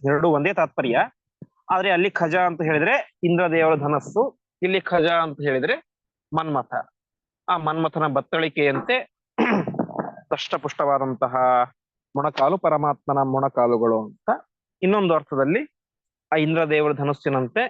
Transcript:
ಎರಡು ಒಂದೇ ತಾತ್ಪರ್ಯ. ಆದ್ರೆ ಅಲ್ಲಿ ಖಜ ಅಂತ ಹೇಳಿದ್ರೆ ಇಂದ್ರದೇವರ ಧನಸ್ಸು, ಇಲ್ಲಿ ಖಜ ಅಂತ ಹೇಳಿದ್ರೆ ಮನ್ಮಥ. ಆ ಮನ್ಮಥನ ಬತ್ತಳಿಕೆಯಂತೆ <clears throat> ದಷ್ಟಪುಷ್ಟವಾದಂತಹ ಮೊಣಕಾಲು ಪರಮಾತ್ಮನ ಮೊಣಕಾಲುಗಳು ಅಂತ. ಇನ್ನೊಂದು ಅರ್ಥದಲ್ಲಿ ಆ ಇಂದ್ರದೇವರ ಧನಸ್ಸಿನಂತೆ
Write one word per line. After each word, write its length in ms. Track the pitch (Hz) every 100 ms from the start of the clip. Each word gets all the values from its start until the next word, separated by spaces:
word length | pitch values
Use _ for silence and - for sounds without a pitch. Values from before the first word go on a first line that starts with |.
ಎರಡು 220 | 135 147 170
ಒಂದೇ 220 | 151 165
ತಾತ್ಪರ್ಯ. 420 | 190 160 - 131 123 233 _ _ - - _ -
ಆದ್ರೆ 220 | 185 190
ಅಲ್ಲಿ 200 | 175 185
ಖಜ 260 | - 170 180
ಅಂತ 260 | 180 165
ಹೇಳಿದ್ರೆ 320 | 160 151 170 269 - _
ಇಂದ್ರದೇವರ 520 | 170 170 180 165 160 156
ಧನಸ್ಸು, 460 | 147 147 147 196 262 - _ -
ಇಲ್ಲಿ 180 | 185 190
ಖಜ 280 | - 180 160 170
ಅಂತ 200 | 160 139
ಹೇಳಿದ್ರೆ 340 | 143 131 151 302 - _ _ _ -
ಮನ್ಮಥ. 400 | 160 160 139 - 120 - _ _ _ _ _ -
ಆ 60 | 175
ಮನ್ಮಥನ 480 | 156 160 160 165 156
ಬತ್ತಳಿಕೆಯಂತೆ 880 | 139 - 165 160 156 143 135 - 254 277 _ _ -
<clears throat> 920 | 240 202 - - - - - - -
ದಷ್ಟಪುಷ್ಟವಾದಂತಹ 1040 | 147 - 170 143 - 147 135 135 120 127 131 127 123 123 _ _ _ _
ಮೊಣಕಾಲು 420 | 139 147 143 139 185
ಪರಮಾತ್ಮನ 600 | 170 151 147 139 - 139 135
ಮೊಣಕಾಲುಗಳು 680 | 131 135 127 120 120 117 113
ಅಂತ. 280 | 107 - - 214 - _ _ -
ಇನ್ನೊಂದು 300 | 185 208 185
ಅರ್ಥದಲ್ಲಿ 480 | 156 147 135 139 208 302 _ _ _ _ _ -
ಆ 40 | 156
ಇಂದ್ರದೇವರ 560 | 156 165 156 151 151
ಧನಸ್ಸಿನಂತೆ 680 | 139 143 143 151 135 123 214